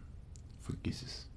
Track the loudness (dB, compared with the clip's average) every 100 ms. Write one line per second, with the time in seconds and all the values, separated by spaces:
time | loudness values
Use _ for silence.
0 | -6 -6 -6 -6 -6 -6 0 4 6 4
1 | 2 -2 -4